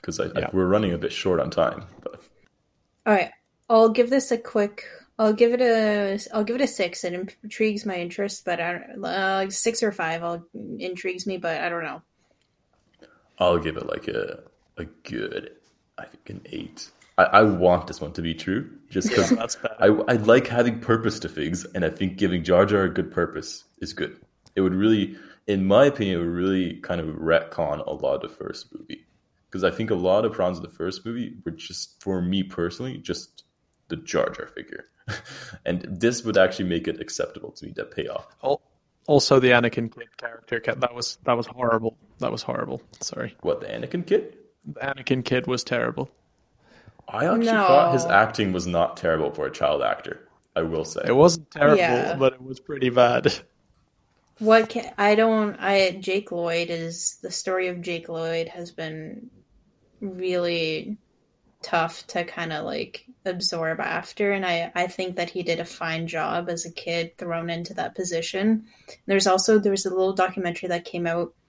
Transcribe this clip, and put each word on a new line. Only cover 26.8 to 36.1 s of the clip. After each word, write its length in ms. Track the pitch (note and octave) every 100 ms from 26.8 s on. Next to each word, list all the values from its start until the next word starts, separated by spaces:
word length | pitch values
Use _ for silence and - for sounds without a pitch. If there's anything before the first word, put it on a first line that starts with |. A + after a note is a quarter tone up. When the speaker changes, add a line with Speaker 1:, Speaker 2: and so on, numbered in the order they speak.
Speaker 1:
kind 180 | - F2
of 80 | D#2+ D#2
retcon 680 | D#2+ E2 - - D#2 D2+ -
a 60 |
lot 220 | D2+ C2 C2+
of 60 |
the 60 | -
first 440 | - - - -
movie. 320 | - - - _ _ _ _ _
'Cause 120 | F#2+
I 60 | F#2
think 220 | F2+ A2+
a 40 | G2
lot 300 | F2+ G2 A2
of 80 |
problems 240 | F2+ F2+ F2
of 60 |
the 120 | - -
first 300 | E2+ F#2+ A2+
movie 300 | A#2 A#2+ - F2
were 60 |
just, 500 | E2 - F#2 - _
for 180 | G2+ F#2
me 180 | F2 F#2+
personally, 560 | F#2+ - E2+ - B2+ -
just 460 | - F2+ - - _ _ _ _ _
the 80 | E2
Jar 320 | - E2 -
Jar 160 | - -
figure. 380 | - - - - _ -
<laughs> 580 | - - - - - -
And 160 | F2
this 400 | - F2+ A#2